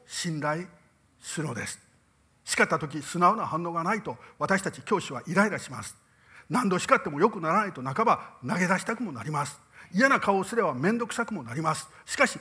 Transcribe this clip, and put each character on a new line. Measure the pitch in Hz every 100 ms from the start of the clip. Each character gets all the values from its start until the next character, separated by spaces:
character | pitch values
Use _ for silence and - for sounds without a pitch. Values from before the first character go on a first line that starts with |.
| -
信 | - 175 156
頼 | 147 156 180 - _ _ _ _ -
す | -
る | 156
の |
で | 110 101
す。 | - _ _ _ _ _ _
叱 | - -
っ | 208
た | 160
時、 | 151 156
素 | 143 175
直 | 180
な | 311 170
反 | 160
応 | 170
が | 170
な | 165
い | 214
と、 | 160 117 - -
私 | 147 190
た | 175
ち | -
教 | - 196
師 | -
は | 123 -
イ |
ラ | 160 208
イ |
ラ | 147
し | -
ま | 120
す。 | 101 - _ _ _ - -
何 | 151 190
度 | 180
叱 | -
っ | 247
て | 180
も | 143
良 | 214
く | 208
な | 160
ら | 190
な | 202
い |
と、 | 139
半 | 131 135
ば | 233 160 - - 123
投 |
げ | 175 180
出 | 185
し | -
た | 226
く |
も | 220
な | 123
り | 127
ま | 147 139
す。 | - _ - -
嫌 | 185 269
な | 247
顔 | - 196
を |
す | -
れ | 233
ば | 185
面 | 127 170
倒 | 233 233
く |
さ | - 226
く |
も | 196
な | 117
り | 123
ま | 156
す。 | 151 - -
し | - -
か | 262
し、 | -